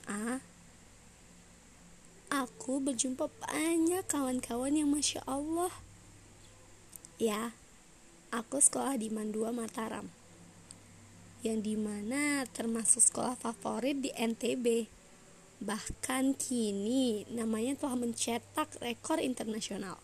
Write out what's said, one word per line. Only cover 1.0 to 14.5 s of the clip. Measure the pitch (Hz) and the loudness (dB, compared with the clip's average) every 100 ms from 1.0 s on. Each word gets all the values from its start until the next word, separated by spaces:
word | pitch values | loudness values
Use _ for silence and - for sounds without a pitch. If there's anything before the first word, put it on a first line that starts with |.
| - - - - - - - - - - - - - | -20 -20 -20 -20 -20 -20 -20 -20 -20 -20 -20 -20 -2
aku | 285 254 - - 277 | 0 0 -6 -2 0
berjumpa | 269 226 262 254 302 - | 2 0 0 0 -4 -4
banyak | - 294 320 330 330 359 381 | -4 0 2 4 4 2 0
kawan-kawan | 285 262 254 - 240 262 302 | 0 2 0 -2 -2 2 4
yang | 294 | 4
Masya | 294 - - - | 2 0 -2 -4
Allah. | 269 302 330 359 - - - - - - - - - - - - - - - | -4 -2 0 -2 -4 -14 -20 -20 -20 -20 -20 -20 -20 -20 -20 -20 -18 -18 -2
Ya, | 220 214 233 - - - - - - - - | 0 0 -4 -8 -20 -20 -20 -20 -20 -20 -8
aku | 233 226 269 | -6 -4 2
sekolah | - 262 247 277 | 4 4 0 -2
di | 220 | -2
Mandua | 214 214 214 226 | -4 -2 -2 -2
Mataram, | 240 220 - 220 208 185 - - - - - - - - - - - - - | -4 -6 -6 -6 -6 -10 -14 -20 -20 -20 -20 -20 -20 -20 -20 -20 -20 -20 -6
yang | 226 220 208 | -2 0 0
dimana | 214 214 208 208 277 294 285 254 | -2 -2 -4 -2 0 2 2 0
termasuk | - 233 226 214 240 | -2 -2 0 2 6
sekolah | - - 247 247 | 6 6 0 0
favorit | 226 220 226 220 254 277 | -4 -4 -4 0 0 0
di | 262 | -2
N | - 233 226 | 0 0 0
T | 240 | 0